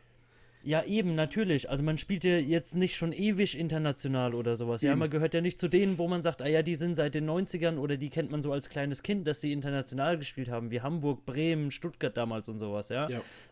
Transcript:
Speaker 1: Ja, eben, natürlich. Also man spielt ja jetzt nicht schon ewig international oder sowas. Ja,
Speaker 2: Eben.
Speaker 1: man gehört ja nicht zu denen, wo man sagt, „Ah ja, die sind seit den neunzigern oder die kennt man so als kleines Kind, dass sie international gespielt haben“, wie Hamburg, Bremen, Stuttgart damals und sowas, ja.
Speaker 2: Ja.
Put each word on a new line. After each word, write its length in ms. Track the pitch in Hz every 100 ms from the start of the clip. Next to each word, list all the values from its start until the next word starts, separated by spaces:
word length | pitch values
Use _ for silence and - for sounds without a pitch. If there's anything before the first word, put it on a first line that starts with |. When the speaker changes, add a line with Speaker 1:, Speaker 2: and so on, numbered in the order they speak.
| - - - - - _
Speaker 1:
Ja, 200 | - 156
eben, 320 | 156 208 185 160
natürlich. 520 | 156 - 190 143 -
Also 120 | 139
man 160 | 156 156
spielt 240 | - 190
ja 140 | 180 175
jetzt 400 | 139 165 - 175
nicht 180 | 185
schon 160 | - 170
ewig 460 | 147 208 190 196 143
international 720 | 165 160 151 139 135 131 123
oder 220 | 120 117
sowas. 260 | 117 120 117
Ja, 120 | 143
Speaker 2:
Eben. 80 | 143
Speaker 1:
man 100 | 160
gehört 240 | 151 160
ja 60 | 170
nicht 180 | 175 -
zu 80 | 175
denen, 320 | 180 196 175
wo 80 | 175
man 160 | 175
sagt, 180 | 175 -
„Ah 60 | 139
ja, 160 | 156
die 140 | 160 160
sind 180 | 175
seit 220 | 160 147 151
den 80 |
neunzigern 540 | 156 170 190 170 165 160
oder 180 | 147 143
die 140 | 143
kennt 200 | 165 -
man 120 | 151
so 100 | 147
als 160 | 143 -
kleines 320 | 147 143 135
Kind, 240 | - 202 151
dass 140 | 143
sie 120 | 151
international 640 | 143 139 139 127 127 147 170
gespielt 300 | 139 - 120
haben“, 220 | 117 113
wie 100 | 120
Hamburg, 460 | 135 170 147 127 -
Bremen, 460 | 131 165 160 147
Stuttgart 440 | - 170 - 135 120
damals 320 | 117 110 107
und 120 | 110
sowas, 300 | 107 104 -
ja. 180 | 123 131
Speaker 2:
Ja. 120 | 120 - - -